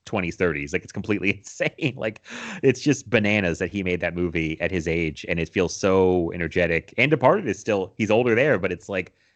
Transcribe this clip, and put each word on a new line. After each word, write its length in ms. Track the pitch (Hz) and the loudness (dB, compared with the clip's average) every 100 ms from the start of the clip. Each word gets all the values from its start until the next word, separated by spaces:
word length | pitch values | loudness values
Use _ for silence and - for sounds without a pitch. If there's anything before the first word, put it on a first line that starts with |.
| - | -6
twenties, 300 | 104 85 - | -4 -4 -2
thirties. 360 | 87 73 73 | -2 0 -4
Like, 100 | 92 | -6
it's 80 | - | -6
completely 380 | 104 104 101 98 | -10 -4 0 0
<laughs> 80 | 101 | -2
insane. 560 | - - 156 - 143 131 | -10 -6 -6 -2 -4 -2
Like, 240 | 110 - - - 226 202 | -6 -6 -16 -14 -12 0
it's 200 | 135 123 | 0 2
just 280 | 147 131 - | 0 0 2
bananas 480 | 113 101 107 87 80 | 2 2 2 0 -2
that 120 | 90 | -2
he 120 | 98 | -2
made 180 | 90 87 | -2 -2
that 140 | 85 | -2
movie 460 | 87 87 82 80 80 | -2 -2 0 -2 -2
at 100 | 85 | -2
his 160 | 90 82 | -2 -2
age, 380 | 82 80 76 - | -2 -2 -6 -6
and 120 | 85 | -4
it 80 | 82 | -2
feels 260 | 98 85 | 0 -2
so 560 | - 98 95 92 90 85 | 0 2 4 4 4 0
energetic. 600 | 87 82 90 85 82 - - | -4 -2 0 2 0 -2 0
And 120 | 139 | 2
Departed 380 | 143 127 202 139 | 4 4 4 -2
is 100 | - | -4
still, 360 | - 101 92 - | -2 -2 -2 -2
he's 140 | 104 | 2
older 220 | 110 123 113 | 4 4 4
there, 220 | 147 101 | 4 2
but 100 | 92 | 0
it's, 180 | 87 - | -4 -6
like, 240 | 92 87 _ _ | -6 -6 _ _